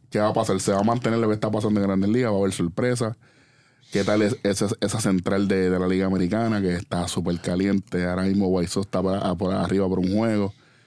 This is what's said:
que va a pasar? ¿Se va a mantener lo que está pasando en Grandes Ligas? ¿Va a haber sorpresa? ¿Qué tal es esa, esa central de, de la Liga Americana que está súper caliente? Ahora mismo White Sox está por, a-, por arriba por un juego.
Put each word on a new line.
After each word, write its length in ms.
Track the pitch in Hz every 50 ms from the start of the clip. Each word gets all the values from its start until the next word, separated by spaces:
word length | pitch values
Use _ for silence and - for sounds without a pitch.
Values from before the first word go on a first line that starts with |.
| - _
que 100 | - 107
va 100 | 104 107
a 40 | 107
pasar? 260 | 113 107 107 98 95
¿Se 100 | - -
va 80 | 101 98
a 40 | 104
mantener 360 | 113 120 127 - 120 113 117
lo 80 | 113 110
que 60 | 107
está 180 | 107 110 110
pasando 280 | 107 110 107 110 104 104
en 60 | 98 98
Grandes 220 | 98 95 95 101
Ligas? 220 | 110 127 127 113
¿Va 40 | 104 98
a 20 |
haber 140 | 98 95 95
sorpresa? 640 | - 90 85 - - 117 123 123 117 120 110 110 - _ - _ _ _ _ _ _ _ _ _ _ _ -
¿Qué 120 | - 101 98
tal 180 | 101 104 107
es 160 | 107 101 - - -
esa, 240 | 101 98 - 107 98 113 -
esa 220 | - 101 - 113
central 460 | - 107 95 92 87 - 98 98 101 98
de, 220 | 101 95 92 90
de 100 | 92 90
la 80 | 92 92
Liga 180 | 95 95 95
Americana 560 | 95 95 95 92 87 101 110 117 113 110 101
que 120 | 98 90 87
está 340 | 87 - - - 87 87 85
súper 320 | - - 85 87 87 85
caliente? 640 | - - 90 90 95 101 98 98 - - - 90 90 90
Ahora 160 | 90 90 92
mismo 240 | 98 98 101 98 92
White 220 | 95 92 85 90
Sox 140 | - 98 98
está 160 | - - 95
por, 140 | 92 92 95
a-, 200 | 98 - 95 87
por 180 | 85 92 92 95
arriba 340 | 98 - - 95 98 98 92
por 100 | 95 92
un 160 | 90 92 98
juego. 380 | 107 113 113 110 104 101 98 - _ _ _ _ _ _